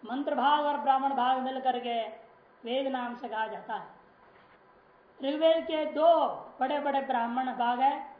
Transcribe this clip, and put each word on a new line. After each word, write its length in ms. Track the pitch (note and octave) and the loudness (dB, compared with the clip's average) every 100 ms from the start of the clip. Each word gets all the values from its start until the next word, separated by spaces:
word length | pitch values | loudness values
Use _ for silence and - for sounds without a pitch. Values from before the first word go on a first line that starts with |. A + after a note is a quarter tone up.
मंत्र 320 | A3 B3+ D4+ | -4 -4 -2
भाग 300 | C#4 C4 D4 | 2 4 4
और 120 | D4 C#4+ | 2 0
ब्राह्मण 380 | C4+ C4 C4+ | 4 4 4
भाग 280 | C4 B3 C4 | 2 2 2
मिल 180 | B3+ C4 | 0 -2
करके 400 | C4 A#3+ A#3+ A#3 A3 A3 - - - _ | 0 0 -2 -4 -4 -10 -20 -20 -20 _
वेद 220 | A#3 B3+ C4+ | -4 -2 -2
नाम 280 | B3+ A#3+ | -4 -6
से 140 | A#3 A#3+ | -8 -6
कहा 180 | A3 A3 | -4 -4
जाता 280 | G3 - | -6 -8
है। 280 | G#3 - - - - - - - - - - _ - _ - | -10 -10 -20 -20 -20 -20 -20 -20 -20 -20 -20 _ -20 _ -6
ऋग्वेद 440 | C4+ D4+ D#4+ E4 | -4 2 4 4
के 200 | D#4+ D#4 | 0 -2
दो 260 | D4+ C#4 E4+ D#4+ C#4 - - - | -2 4 6 6 2 -4 -12 -4
बड़े 180 | C4 C#4+ | -2 0
बड़े 200 | C#4+ C#4 | 0 -2
ब्राह्मण 520 | C4+ A#3+ A#3 A#3+ B3+ | 0 -2 -2 -2 -4
भाग 280 | B3 A#3+ B3 | -2 -2 2
है। 180 | C4+ D4 - - | 2 0 -8 -18